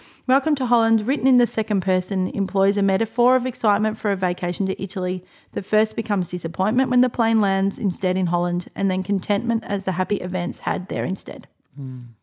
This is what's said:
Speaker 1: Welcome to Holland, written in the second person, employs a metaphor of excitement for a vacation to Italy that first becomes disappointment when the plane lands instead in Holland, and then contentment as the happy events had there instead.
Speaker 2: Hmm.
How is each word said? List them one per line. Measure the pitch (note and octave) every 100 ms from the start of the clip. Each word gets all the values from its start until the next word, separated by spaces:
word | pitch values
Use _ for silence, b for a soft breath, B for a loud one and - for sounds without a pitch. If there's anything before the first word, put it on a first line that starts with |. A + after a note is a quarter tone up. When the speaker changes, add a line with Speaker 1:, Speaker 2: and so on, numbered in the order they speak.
| B B -
Speaker 1:
Welcome | C4 D4 C#4+
to | A#3+
Holland, | A#3+ A3+ A3+ G#3+
written | C#4+ C4
in | B3
the | A#3+
second | - F3+ G3+
person, | F#3+ F#3 - F#3+ F#3
employs | - F#3 F#3+ G3 G3
a |
metaphor | G3 F#3+ A3+ - A#3+
of | B3+ B3
excitement | - A3 G3+ G#3+ G#3+
for | G#3+
a | F#3+
vacation | F#3 F3+ F3 F3+ F#3+
to | F#3
Italy | G3 G3 F3+ F#3 - b b
that | G3+
first | F#3 G#3+ G#3+ -
becomes | A3 G3 F3
disappointment | F3 E3 - G3 B3 C4+
when | B3
the | B3
plane | B3 A3+ A3+
lands | G3+ F#3+ G3 -
instead | G3+ - F#3 F#3
in | F3
Holland, | F3 F3 F3 - -
and | G3
then | F#3
contentment | F3+ G3 - G3+ - A3+ -
as | G3
the | F#3
happy | F3 F3+ G#3
events | F3+ F3+ F3 -
had | - E3+ F3+
there | D#3+
instead. | C3 F#3+ - - - _ _
Speaker 2:
Hmm. | C#3+ C3 B2+ A#2+ A2+